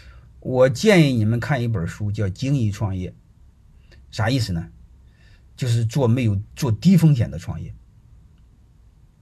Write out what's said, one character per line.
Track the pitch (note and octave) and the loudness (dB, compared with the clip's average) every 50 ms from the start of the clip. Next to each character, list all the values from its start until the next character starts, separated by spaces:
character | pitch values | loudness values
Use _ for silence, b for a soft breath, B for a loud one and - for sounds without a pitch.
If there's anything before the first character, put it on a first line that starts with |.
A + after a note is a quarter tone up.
| b b b b b b b - | b b b b b b b -14
我 | - B2 B2+ B2+ B2+ C3 | -10 -4 2 4 4 4
建 | A#2 - - A3 G3+ E3+ D#3 C#3 | 2 2 2 4 6 6 6 4
议 | B2+ | 2
你 | A2+ G#2+ | 0 0
们 | A2 A#2 A#2+ | 0 0 -2
看 | A#2 - D3+ B2 | -2 -4 -4 -2
一 | A#2+ A#2+ | -2 -4
本 | A2 F2 E2 | -4 -4 -4
书， | - - - G#2 G#2 | -6 -8 -8 -8 -6
叫 | G2+ G#2+ G#2 F#2 | -4 -4 -4 -6
《精 | F2 - C3 C3+ C#3+ | -4 -6 -4 -2 -2
益 | C3+ A2+ G#2 | 0 0 -2
创 | G2 - A2 F#2+ G2 | -2 -4 -6 -6 -6
业》。 | F#2 F2+ - - - _ _ _ _ - - _ _ _ _ - b b b b b b - | -8 -8 -10 -14 -18 _ _ _ _ -20 -20 _ _ _ _ -20 b b b b b b -14
啥 | - - G#2 A2+ | -6 -4 -2 0
意 | C3+ C3 | 0 0
思 | G#2+ - | -2 -2
呢？ | F2 E2 E2 - - - - - - - b b b b b b b b b b - | -4 -6 -6 -10 -16 -20 -20 -20 -20 -20 b b b b b b b b b b -10
就 | - C3+ A#2+ | -6 -4 -2
是 | A2+ A#2+ A2+ | 0 0 0
做 | A2 - C#3+ C3 A2 | -2 0 0 2 2
没 | A#2 C3+ B2 | 2 2 0
有， | G#2+ G2+ G2 G#2+ - - | 0 -2 -2 -6 -8 -8
做 | - D#3 C3 | -6 -4 -2
低 | G#2+ - - F3+ G3 | -2 2 4 4 6
风 | E3 D#3+ D#3 C#3+ | 6 6 4 4
险 | A2+ E2+ C#2 | 2 0 -4
的 | - D#2+ | -4 -10
创 | - - - E2+ | -10 -10 -12 -10
业。 | F2+ - - - - _ _ - _ _ - - - _ - _ - _ _ _ _ _ _ _ _ _ _ _ - _ _ _ | -12 -14 -16 -18 -20 _ _ -20 _ _ -20 -20 -20 _ -20 _ -20 _ _ _ _ _ _ _ _ _ _ _ -20 _ _ _